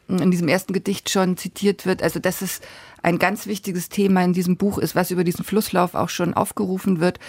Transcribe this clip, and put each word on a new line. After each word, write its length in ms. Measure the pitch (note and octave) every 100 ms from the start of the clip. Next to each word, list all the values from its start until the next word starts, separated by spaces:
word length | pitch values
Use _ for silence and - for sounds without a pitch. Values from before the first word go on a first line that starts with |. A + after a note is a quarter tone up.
| -
in 240 | F#3 F#3
diesem 160 | F3 E3
ersten 260 | F#3 -
Gedicht 380 | F#3+ G3+ G3 -
schon 260 | G3+ F#3 F3
zitiert 500 | F3+ - G3+ G3 F#3
wird. 160 | F#3
Also, 180 | E3 E3
dass 200 | F3+ -
es 200 | F#3+ - - - - -
ein 160 | F3 F3
ganz 280 | F#3 G#3+ F#3+
wichtiges 440 | G#3 - F3+ -
Thema 340 | - G3 F#3
in 80 | F3+
diesem 240 | F3+ F3+ F3+
Buch 220 | G3+ F#3+
ist, 160 | D#3+
was 160 | - F3+
über 140 | F3+
diesen 200 | F3+ -
Flusslauf 500 | - G3+ - F3+ F3+
auch 140 | - F3
schon 240 | - F3
aufgerufen 640 | - G3+ - G3 F#3+ G3+ F3
wird, 180 | F3+ -